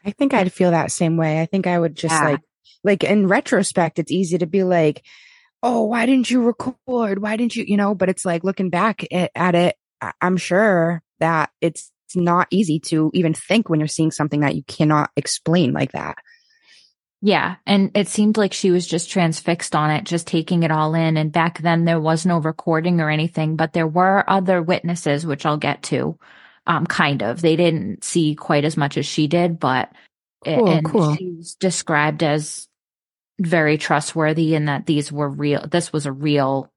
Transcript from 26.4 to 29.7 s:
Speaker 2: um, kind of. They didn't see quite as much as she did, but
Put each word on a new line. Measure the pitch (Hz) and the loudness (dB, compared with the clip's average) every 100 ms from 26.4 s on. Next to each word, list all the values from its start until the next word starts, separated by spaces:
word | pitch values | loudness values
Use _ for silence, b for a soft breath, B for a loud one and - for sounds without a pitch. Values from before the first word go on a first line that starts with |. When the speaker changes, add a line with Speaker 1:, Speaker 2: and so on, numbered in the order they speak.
| B B - | B B -4
Speaker 2:
um, | 165 175 | -2 -2
kind | - 156 139 | 0 0 0
of. | 104 165 | -4 0
They | 165 160 | 0 2
didn't | 175 160 98 98 | 2 0 -6 -8
see | - 175 151 | -4 0 0
quite | 147 - 151 | -2 -2 0
as | 147 156 | 0 -2
much | 143 143 | -2 -2
as | 143 | -4
she | - 151 | -2 0
did, | 175 175 165 | 2 0 0
but | 139 | 0